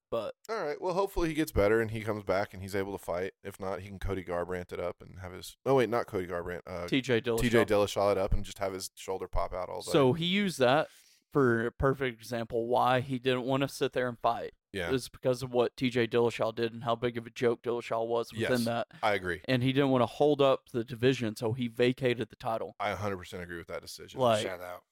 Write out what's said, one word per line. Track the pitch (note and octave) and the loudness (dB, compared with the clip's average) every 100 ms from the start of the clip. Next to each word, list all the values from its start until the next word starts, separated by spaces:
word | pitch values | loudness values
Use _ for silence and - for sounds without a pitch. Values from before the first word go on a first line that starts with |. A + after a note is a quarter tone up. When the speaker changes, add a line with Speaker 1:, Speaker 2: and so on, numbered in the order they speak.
| _ | _
Speaker 1:
but | A#2 G#2 - - | -6 -6 -10 -10
Speaker 2:
All | A3+ | -6
right. | D#3+ D3 | -4 -4
Well, | F#3 | -2
hopefully | F3 G3 - E3+ | 0 0 0 -2
he | |
gets | D3+ D#3 | 0 -2
better | - G2+ A2+ | 2 4 4
and | A2+ | 0
he | A2+ | -4
comes | G#2+ G#2 | -6 -6
back | G2 F#2+ G2+ | -2 0 -2
and | F#2+ | -6
he's | F#2+ G2 | -6 -4
able | G2 F#2+ | -4 -6
to | |
fight. | - F2 F#2+ - | -6 -4 -4 -8
If | G2 - | -16 -10
not, | F#2+ F#2 | -8 -8
he | G2+ | -8
can | F#2+ | -8
Cody | G#2 F#2+ | -4 -4
Garbrandt | F2 F2 F2 F2+ F2 | -4 -4 -4 -6 -8
it | F2+ | -6
up | F2 - | -6 -8
and | - F2+ | -12 -16
have | F#2 | -14
his, | F#2 F2+ - - | -14 -16 -6 2
oh, | C3+ | 4
wait, | A2+ | 4
not | A#2 G#2 | 0 -2
Cody | G2+ F2 | -4 -4
Garbrandt, | F2+ F2 F2 - | -4 -6 -8 -8
uh, | F2+ F2 | -8 -2
Speaker 1:
T | C#3+ | -2
J | B2 A#2 | 0 0
Dillashaw. | A#2 A#2 | 0 0
Speaker 2:
T | B2 | 4
J | A2+ | 4
Dillashaw | G2+ G#2 G2+ - G2+ | 4 4 2 2 2
it | F#2+ | 2
up | G#2 | 2
and | G2+ | 2
just | G2+ - | 0 -6
have | G2 | -6
his | F#2+ F#2 | -6 -10
shoulder | - - F#2+ F#2 | -12 -8 -8 -4
pop | - F2+ | -4 -2
out | F#2 F2+ | -4 -8
all | F2+ | -8
day. | - | 0
Speaker 1:
So | E3 C3 | 4 6
he | C#3+ E3+ | 4 2
used | F#3+ G3+ D#3 | 0 0 2
that | B2 C#3+ D#3 - _ _ _ | 4 4 0 -6 _ _ _
for | D3 C3 A#2 A#2 | 4 6 4 2
a | |
perfect | - C#3 C3 C3 A2+ | 0 0 2 -2 -4
example | A2+ A#2 A#2 A#2+ A#2 | -8 -6 -4 -2 0
why | A#2+ A#2+ B2+ | 2 4 2
he | B2+ C3 | 0 -2
didn't | B2+ B2+ | 0 0
wanna | B2 C3+ C#3 | 2 0 0
sit | - C3 | 0 -2
there | - B2+ | 0 -2
and | A#2 | 0
fight. | A#2 A#2 D#2+ - _ | -2 0 -4 -12 _
Speaker 2:
Yeah. | G2 E2+ | -4 -2
Speaker 1:
It's | C3 - | -2 -4
because | - C3+ B2+ | -4 0 0
of | C3 | 0
what | B2 A#2 - | 2 2 2
T | C3 | 0
J | B2 A2+ | 2 2
Dillashaw | A#2 A#2 - A2+ | 4 2 2 -2
did | A#2 A#2 | -2 -4
and | A2+ | -2
how | A#2 A#2 | -2 0
big | B2 A#2+ | 0 -4
of | A#2 | -8
a | |
joke | A#2 B2 A2 | 0 0 2
Dillashaw | - A#2+ - A2+ A#2 | -2 -4 -2 -2 0
was | A#2 A#2 | -2 -2
within | A2 G#2+ B2 | -2 0 2
Speaker 2:
Yes, | A#2 | 0
Speaker 1:
that. | A#2 - - | -2 -6 -2
Speaker 2:
I | A2 | 0
agree. | G2+ F#2 E2+ - | 2 0 -4 -2
Speaker 1:
And | B2+ | 0
he | B2+ | 2
didn't | C3 C#3+ | 2 4
wanna | C3 A2+ | 4 2
hold | - D3 C#3+ | 4 4 6
up | C#3 C3 _ | 4 2 _
the | B2+ | -6
division, | A#2 A#2 B2 B2+ A#2 G#2+ | -6 0 2 2 0 -2
so | A#2 | -2
he | B2+ A#2+ | -2 -2
vacated | A2+ B2 B2+ C3 A#2+ A2 | 2 2 4 0 0 -4
the | - | -8
title. | B2+ A2+ F#2+ - | -4 -4 -4 -4
Speaker 2:
I | G2+ | -2
a | F#2 | -2
hundred | G2+ G2 | -4 -6
percent | F2+ G2 | -8 -12
agree | F2 F2 | -10 -10
with | E2 | -10
that | E2+ | -10
decision. | - - F2 C3 | -10 -16 -12 0
Speaker 1:
Like, | B2 A2 G#2+ | 2 2 0
Speaker 3:
Shout | F2+ | -8
out. | F2+ F2+ - | -12 -14 -16